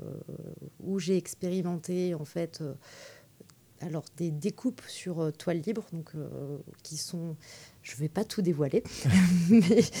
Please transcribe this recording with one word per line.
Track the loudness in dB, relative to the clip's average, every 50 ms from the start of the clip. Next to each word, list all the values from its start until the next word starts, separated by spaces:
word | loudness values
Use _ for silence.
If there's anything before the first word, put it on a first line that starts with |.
| -8 -10 -12 -12 -12 -12 -14 -12 -12 -14 -14 -16 -18 -18 -16 -12
où | -6 -4 -4 -2
j'ai | 0 0 0
expérimenté, | 0 0 -4 -8 -6 -4 -2 -2 -2 -2 -2 -4 -4 -4 -4 -2 -2 0 0 -2
en | -4 -6
fait, | -6 -4 -6 -6 -6 -6 -8
euh, | -8 -8 -8 -12 -16 -20 -20 -20 -20 -20 -20 -20 -20 -20 _ _ -20 -20 -20 _ _ _ -16 -12
alors | -8 -6 -6 -6 -8 -8 -6
des | -4 -4 -2
découpes | -2 -2 -2 -4 -4 -2 -4 -6 -6 -6 -12
sur, | -16 -14 -10 -8 -6 -2 -2
euh, | -2 -2
toile | -2 -4 -4 -2 -2 -2
libre, | -2 -2 -4 -4 -6 -8
donc, | -10 -10 -10 -10 -10
euh, | -10 -8 -8 -8 -8 -8 -8 -10 -10 -12 -16 -20 -20 -16
qui | -12 -10
sont, | -10 -8 -8 -6 -6 -6 -6 -8 -10 -14 -18 -20 -20 -20 -20 -20 -20
je | -18 -16 -6
vais | -4 -4
pas | -4 -2 -4 -4
tout | -2 -2 0
dévoiler, | 0 2 2 2 0 2 2 0 0 -2 -6 0 4 6 8
<laughs> | 8 8 8 6 4 6 8
mais, | 8 8 10 8 8 6 6 6 0 -6